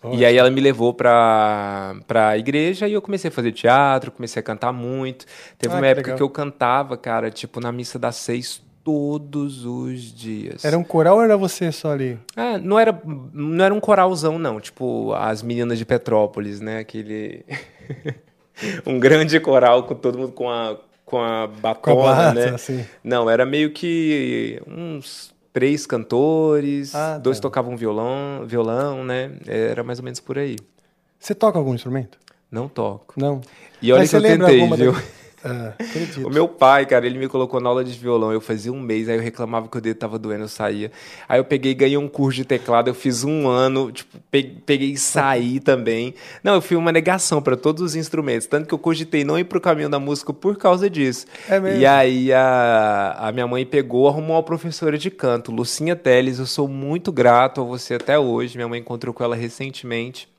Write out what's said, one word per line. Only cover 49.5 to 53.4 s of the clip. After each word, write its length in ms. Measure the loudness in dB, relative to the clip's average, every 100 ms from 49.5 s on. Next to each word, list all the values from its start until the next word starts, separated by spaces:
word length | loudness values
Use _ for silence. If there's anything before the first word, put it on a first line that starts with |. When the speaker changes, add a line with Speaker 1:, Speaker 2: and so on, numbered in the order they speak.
| -2
Speaker 2:
caminho 280 | 0 0 0
da 100 | -4
música 320 | -2 -6 -6
por 220 | -4 -4 0
causa 320 | 2 4 2
disso. 360 | 0 -2 -2 -10 -20 -2
Speaker 1:
É 100 | 0
mesmo? 200 | 2 4
Speaker 2:
E 40 | 6
aí 460 | 8 6 4 4
a, 840 | 4 6 4 4 4 4 2 -2 -4
a 120 | -6
minha 160 | -4